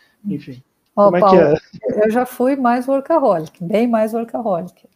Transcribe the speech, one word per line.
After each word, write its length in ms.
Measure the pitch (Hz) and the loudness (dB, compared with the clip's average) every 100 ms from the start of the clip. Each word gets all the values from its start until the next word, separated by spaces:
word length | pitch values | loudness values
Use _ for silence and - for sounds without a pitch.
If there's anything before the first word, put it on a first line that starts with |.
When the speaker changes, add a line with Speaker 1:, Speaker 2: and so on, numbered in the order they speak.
| _ _ 208 | _ _ -10
Speaker 1:
enfim." 360 | 143 143 127 _ _ _ | -10 -12 -20 _ _ _
Speaker 2:
Ó, 120 | - 202 | 2 2
Speaker 1:
Como 100 | 175 | 4
é 40 | |
Speaker 2:
Paulo, 180 | 202 185 156 156 - | 4 6 4 2 -4
Speaker 1:
que 240 | - - | -12 -6
é? 120 | - 214 | -2 0
Speaker 2:
eu 40 | |
já 160 | 220 247 | 0 -4
fui 300 | - 247 277 | -2 -2 0
mais 300 | 247 240 254 | 0 -2 -2
workaholic, 800 | 269 269 330 269 180 156 - | -4 0 0 2 0 -4 -12
bem 240 | 170 208 247 | -4 -2 0
mais 240 | 226 220 | 0 -2
workaholic. 760 | 226 226 254 226 175 175 _ _ | -4 -6 -6 -4 -4 -6 _ _